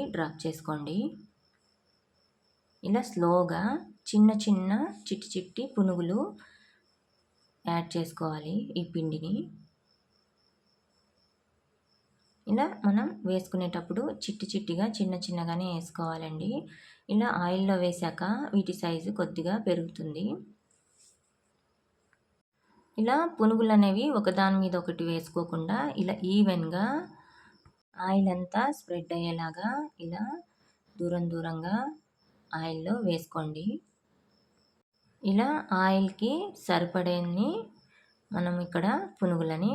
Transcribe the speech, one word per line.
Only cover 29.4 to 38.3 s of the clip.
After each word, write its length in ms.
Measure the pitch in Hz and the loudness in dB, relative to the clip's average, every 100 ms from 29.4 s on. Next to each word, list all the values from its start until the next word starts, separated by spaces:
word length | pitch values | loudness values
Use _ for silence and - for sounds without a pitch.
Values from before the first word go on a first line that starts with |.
| 165 160 214 277 302 - | -4 -4 -4 -4 -6 -10
ఇలా 240 | 170 180 233 330 - _ _ _ _ - | -10 -8 -8 -8 -14 _ _ _ _ -6
దూరం 300 | 175 175 170 | -2 -2 -2
దూరంగా 480 | 165 165 160 170 220 277 311 _ _ _ _ _ | -4 -6 -6 -2 -2 -2 -10 _ _ _ _ _
ఆయిల్లో 420 | 160 165 160 165 240 | -8 -6 -6 -4 -2
వేసుకోండి. 640 | 196 165 - 160 156 156 190 302 - _ _ _ _ _ _ _ _ _ _ _ _ _ | 0 0 -2 -6 -4 -4 -4 -6 -8 _ _ _ _ _ _ _ _ _ _ _ _ _
ఇలా 260 | 214 196 262 302 - 185 | 2 4 4 0 0 2
ఆయిల్కి 560 | 190 190 190 - 226 311 403 - | 4 4 2 0 -2 -2 -4 -6
సరిపడేన్ని 920 | - 170 175 185 175 175 175 175 254 415 440 - _ _ _ _ - | -2 0 0 0 0 0 0 0 0 -2 -6 -14 _ _ _ _ -8